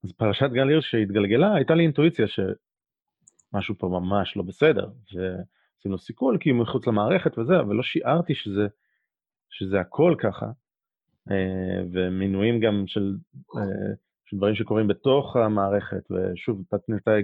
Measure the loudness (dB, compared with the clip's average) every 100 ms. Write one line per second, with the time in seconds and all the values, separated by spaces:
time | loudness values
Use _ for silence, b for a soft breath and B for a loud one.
0 | -14 -2 -2 2 0 2 2 2 2 -2
1 | 0 0 2 4 4 2 2 4 4 4
2 | 2 2 -2 0 -4 -6 _ _ _ _
3 | _ _ _ _ _ -6 -4 -6 -4 -4
4 | 0 0 -2 -6 -8 2 4 4 -4 -12
5 | _ -8 -6 -8 -12 _ _ _ -6 -6
6 | -8 -4 0 0 2 2 0 -2 0 0
7 | 2 2 0 -4 2 2 2 -2 -2 -4
8 | 0 0 0 -4 -2 -2 -2 _ _ _
9 | _ _ _ _ _ -10 -2 -2 -2 2
10 | 2 4 -2 -4 -10 -10 _ _ _ _
11 | _ _ -4 -2 -2 -4 -4 -4 -4 -2
12 | -2 -2 -2 0 0 2 2 0 -2 -2
13 | -2 -4 -10 -20 -12 -6 -6 -4 -6 -8
14 | _ _ _ -2 0 0 0 0 2 0
15 | 2 2 2 2 2 2 0 0 -2 -8
16 | -6 -4 -4 -4 -4 -6 -4 -6 -4 -2
17 | 2 2